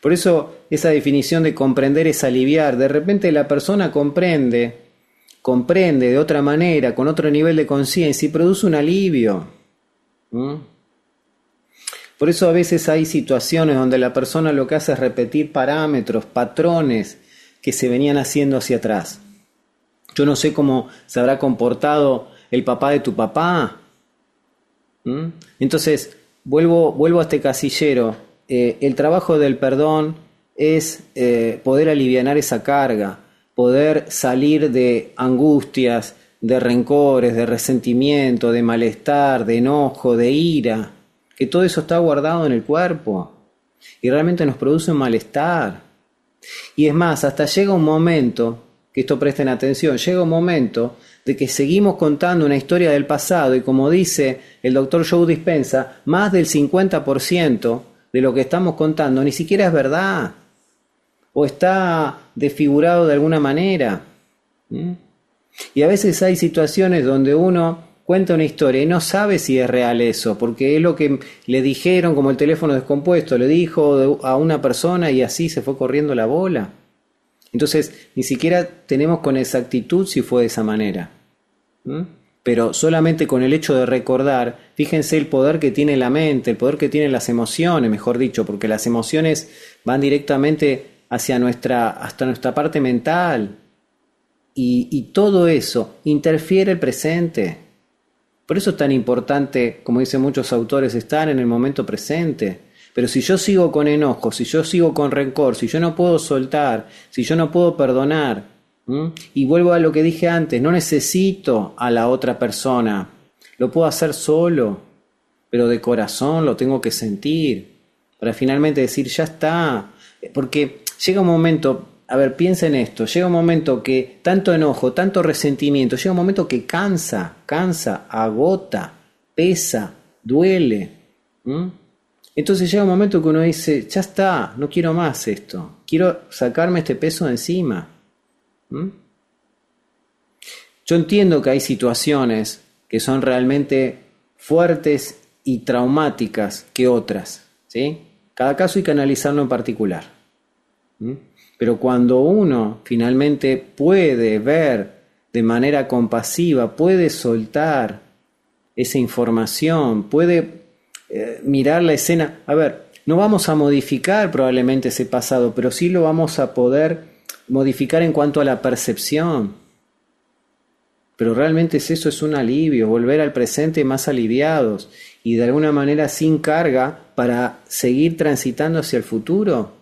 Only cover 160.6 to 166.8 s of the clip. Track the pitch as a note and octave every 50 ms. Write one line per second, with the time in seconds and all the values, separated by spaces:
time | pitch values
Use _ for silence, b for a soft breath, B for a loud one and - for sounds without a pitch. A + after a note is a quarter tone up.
160.6 | - _ _ _ _ _ _ - _ _ - G#2+ G#2+ A#2 A#2 - - C3+ C#3 C3+
161.6 | C3 C#3 D3+ E3+ F3 E3+ D#3 C3+ - - E3+ E3 D#3+ D3 - - - - C#3+ D3+
162.6 | D#3+ C#3 - - - - _ - _ - D#3 E3+ G3+ G#3+ G#3+ F#3+ - - D#3+ D3+
163.6 | D3 C#3+ C#3+ C#3+ C3+ - C#3+ B2+ - - F#3+ G#3+ G#3+ F3+ D#3+ D3 C3 B2+ B2+ B2+
164.6 | B2 B2+ C3+ C3+ B2+ B2+ A#2 - B2+ - - B2+ A#2+ - C#3 B2+ B2 A#2+ A2 -
165.6 | A2+ B2+ B2+ - E3+ F3 F3+ F3+ E3 D#3 D#3 D#3+ E3 D#3 D#3+ - C#3 B2 - -
166.6 | B2 B2 C3 C#3+